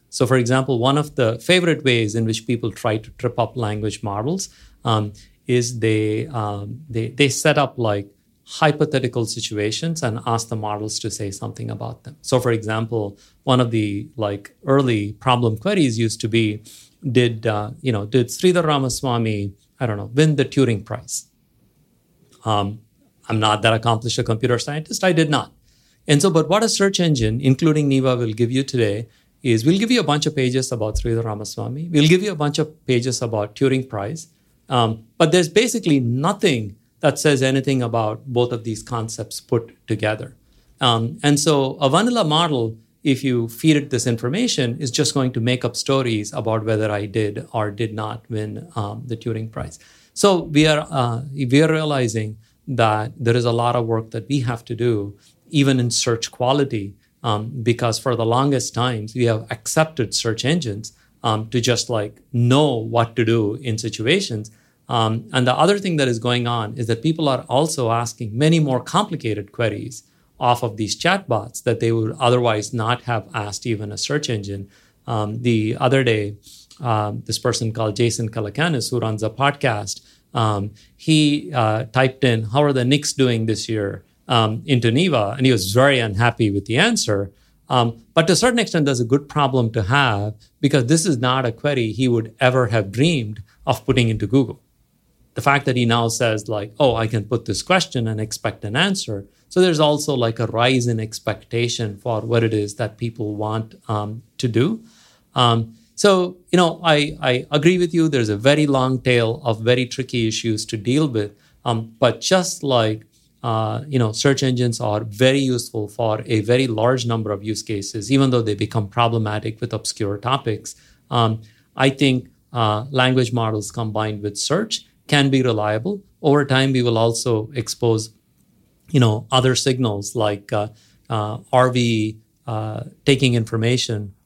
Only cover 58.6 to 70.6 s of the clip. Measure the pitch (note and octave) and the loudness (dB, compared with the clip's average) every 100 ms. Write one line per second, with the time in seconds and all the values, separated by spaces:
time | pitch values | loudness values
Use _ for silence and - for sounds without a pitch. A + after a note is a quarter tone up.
58.6 | A2+ - B2 A#2 G#2+ B2+ A#2 A2 A2 A#2 | -2 -2 -2 -2 -6 0 0 0 -4 -10
59.6 | - - D#3+ D#3+ G#2+ - A#2 A2 B2 E3+ | -4 0 0 0 -4 -2 -2 -2 0 0
60.6 | C3 G2+ A2 _ _ _ A#2+ G#2+ A2 B2 | -2 -8 -10 _ _ _ -2 -2 -2 -2
61.6 | A#2 A#2+ - A#2 G#2 - _ A#2+ A#2+ C3+ | 0 0 0 -2 -4 -10 _ 0 4 4
62.6 | D3+ A#2+ A2+ A#2 A2+ A#2+ A2+ A#2 G#2 B2 | 4 0 -2 0 0 0 2 2 0 -2
63.6 | C3 A2 A2+ - A2+ F#3 G3 A2 G#2+ _ | -4 -4 -4 -4 0 0 0 -6 -10 _
64.6 | _ _ - A#2+ A2 A2+ - C3+ B2 B2+ | _ _ -4 0 0 0 -2 0 2 4
65.6 | D#3+ G3+ F#3+ D#3+ C3+ A#2 A#2+ A#2+ A#2+ A#2+ | 4 2 0 0 0 0 0 0 0 -2
66.6 | G#2+ B2+ A2+ B2 D#3 D#3+ D3+ B2+ - B2 | -4 -4 -4 -2 0 0 0 0 0 0
67.6 | D#3+ D#3+ A#2 A#2 A#2+ - A2+ A2 D#3 E3 | 0 0 0 0 -2 -6 -8 0 4 4
68.6 | D3+ B2+ - F3 G#3 D#3 A#2 G#2 G2+ - | 2 0 0 -2 0 -2 -4 -6 -6 -2
69.6 | A2+ G#2 A2+ - _ _ _ - B2+ B2 | -2 -2 -10 -14 _ _ _ -2 0 2